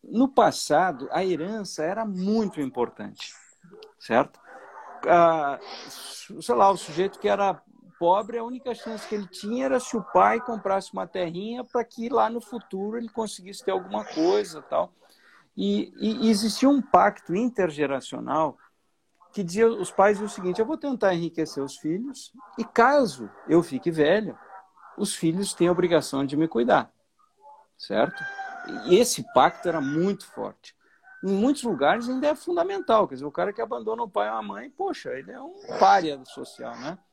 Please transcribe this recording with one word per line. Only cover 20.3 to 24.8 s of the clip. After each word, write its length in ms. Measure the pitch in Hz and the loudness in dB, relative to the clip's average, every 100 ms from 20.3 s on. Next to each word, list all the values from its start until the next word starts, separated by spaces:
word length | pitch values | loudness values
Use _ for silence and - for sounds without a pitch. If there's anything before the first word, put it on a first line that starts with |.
seguinte: 300 | 208 180 180 | -6 -4 -2
"Eu 60 | 220 | -2
vou 100 | 311 | -2
tentar 380 | 285 254 196 | -4 0 2
enriquecer 480 | 175 170 165 151 - | 2 -2 -4 -4 -4
os 140 | 139 - | -8 -6
filhos 560 | 156 180 262 254 - - - - | -6 -4 -6 -12 -18 -20 -18 -10
e 60 | |
caso 680 | 226 - 233 294 233 135 107 - - | -2 4 6 6 2 -2 -14 -14 2
eu 140 | 165 | 2
fique 280 | 165 131 170 | 4 -4 -4
velho, 480 | 160 147 202 202 - - - _ _ | 2 4 4 0 -10 -18 -20 _ _